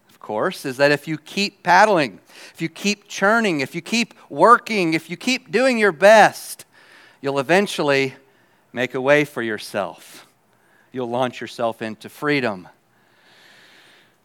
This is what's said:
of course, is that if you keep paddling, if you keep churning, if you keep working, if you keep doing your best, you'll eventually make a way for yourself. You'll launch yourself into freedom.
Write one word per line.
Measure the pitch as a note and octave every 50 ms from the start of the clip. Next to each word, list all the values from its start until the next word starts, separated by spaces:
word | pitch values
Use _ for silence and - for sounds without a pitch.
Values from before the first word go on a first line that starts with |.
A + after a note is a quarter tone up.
| _ _
of | _ _
course, | - - G#2+ G#2+ B2+ F#3 F#3 - -
is | C#3+ B2+ B2
that | C#3+ C#3+
if | D3 C#3 -
you | D#3+ D#3
keep | D3+ - - - F#3+ G3+ G3+ - _ -
paddling, | F3 E3+ F3+ G#3 A3 G#3 E3+ C#3+ A#2 F2+ - _ _ - - - - -
if | -
you | E3 D#3+
keep | - - - G3+ G#3 - _
churning, | _ - - G3 G3 A3 A#3 A3+ G#3 E3+ D3
if | C3+ B2+ -
you | E3+ -
keep | - - A#3 A#3 - - - - _
working, | - C#3 E3 G#3+ A#3+ A3 - - A3 G#3 F3+ D#3+ D#3+
if | D#3+ D#3+ -
you | F3
keep | E3 - B3 C4 - - - D#3
doing | A3 B3+ C4+ B3+ A3+
your | G#3+ G3+ F3
best, | C#3+ F#3 G3+ A3 G#3+ G3 D3+ - - - - - - - - _ _ _ _ - - - - _ _
you'll | - C#3 C#3 C#3
eventually | C3+ B2 E3 F#3+ G#3 F#3 - - E3 D3 C#3 C3+ C#3 C3 C3 - _ _ _ _ _ _ _ _ _ _ -
make | - B2 B2 -
a | C3+
way | B2+ C3+ C#3+ D3 D3
for | C#3+ - C3
yourself. | A#2 A2+ G#2+ G2 - - - G#2+ F#2+ E2+ D#2+ - - - - - - _ _ _ _ _ _ _ _ _ _ _ _ _
You'll | - C3 B2+ A#2
launch | A#2+ B2 C3 B2 A#2+ -
yourself | B2 A2 - - A#2+ A#2 A2 - A#2
into | A2 A2 - - G#2+
freedom. | - - - D3 D3 C#3+ B2 A#2 G2+ F#2 F2 E2 - _ _ _ _ _ _ _ _ _ _ _ _ _ _ _ _ _ _ _ _ _ _ _ _ _ _ _ _ _